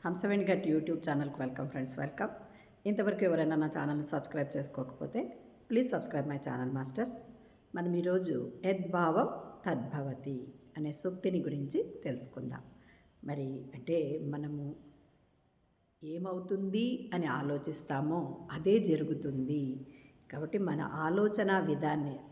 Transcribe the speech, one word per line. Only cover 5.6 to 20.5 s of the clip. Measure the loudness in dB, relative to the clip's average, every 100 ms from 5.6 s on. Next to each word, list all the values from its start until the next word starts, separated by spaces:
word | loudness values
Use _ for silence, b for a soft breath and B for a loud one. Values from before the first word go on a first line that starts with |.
| 2
please | 2 4
subscribe | 0 0 -2 0
my | -2
channel | -2 -2 0 -2
masters. | -4 -2 -2 -4 -14 B B B B -4
మనం | 0 2
ఈరోజు | 4 2 2 -2 -2 -2 0
యద్భావం | 0 2 4 4 4 2 -2 -12 -8 -2
తద్భవతి | -2 -2 -4 -4 -6 -6 -6 -8 -16 -16 -6
అనే | -6
సూక్తిని | -4 -4 -2 0 0
గురించి | 0 -4 -2 -2 -2 -4
తెలుసుకుందాం. | -6 -6 -8 -10 -8 -8 -12 B B B B _
మరి | -8 -4 -4 -6 -10 -12
అంటే | 0 0 2 -2
మనము | -4 -4 -4 -4 -6 -8 -16 -20 _ _ _ _ _ _ _ _ _ _
ఏమవుతుంది | -8 -4 -2 -4 0 0 2 2 2 0 -2
అని | 0 2
ఆలోచిస్తామో | 0 0 0 -2 -8 -2 0 2 0 -2 -6 -8
అదే | 0 6 6
జరుగుతుంది. | 6 4 2 -2 -2 -2 0 0 0 -4 B B B B -12
కాబట్టి | -8 -2